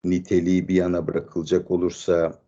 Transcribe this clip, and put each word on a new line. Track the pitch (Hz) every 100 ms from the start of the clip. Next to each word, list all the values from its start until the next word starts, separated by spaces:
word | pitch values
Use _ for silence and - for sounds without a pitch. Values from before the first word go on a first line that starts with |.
niteliği | 90 90 90 90 87 92 90
bir |
yana | 90 90 87 78
bırakılacak | 82 - 87 80 90 -
olursa | 90 87 - - 85 82 80